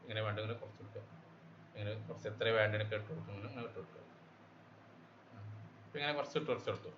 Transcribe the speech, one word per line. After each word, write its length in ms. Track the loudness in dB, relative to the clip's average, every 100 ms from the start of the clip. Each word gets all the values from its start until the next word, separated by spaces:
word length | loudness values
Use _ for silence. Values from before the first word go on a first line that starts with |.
ഇങ്ങനെ 180 | -2 0 2
വേണ്ട 120 | 2
ഇങ്ങനെ 140 | 0 -2
കുറച്ച് 180 | -6 -12
കൊടുക്കുക, 220 | -10 -10 -12 -16 -16 -18 -18 -18 -16
ഇങ്ങനെ 180 | -4 -2 -2 -4
കുറച്ച് 200 | -4 -4
എത്ര 120 | 2 6 8
വേണ്ടതിനൊക്കെ 360 | 8 6 2 0
ഇട്ട് 100 | -2
കൊടുക്കുക, 220 | -6 -6 -6
ഇങ്ങനെ, 140 | -6
ഇങ്ങനെ 140 | -6 -6
ഇട്ട് 100 | -6
കൊടുക്കുക. 240 | -10 -12 -16 -18 -20 -20 -20 -20 -20 -20 -20 -20 -20 -20 -18 -12 -10 -10 -12 -14 -8
ഇപ്പം 120 | 0
ഇങ്ങനെ 140 | 2 4
കുറച്ച് 180 | 4 2
ഇട്ട് 100 | 4
കുറച്ച് 180 | 2 4
കൊടുത്തു. 200 | 0 -2